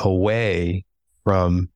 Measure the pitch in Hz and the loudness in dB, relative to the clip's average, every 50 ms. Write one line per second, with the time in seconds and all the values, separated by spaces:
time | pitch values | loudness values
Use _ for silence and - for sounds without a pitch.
0 | - 98 92 92 95 107 110 117 113 104 90 87 85 87 90 95 - _ _ _ | -2 0 0 2 0 0 0 0 0 -2 -2 -2 -2 -2 -4 -4 -6 _ _ _
1 | _ _ _ _ - 104 98 92 90 87 87 90 90 - _ | _ _ _ _ -2 0 2 2 2 2 2 0 -2 -4 _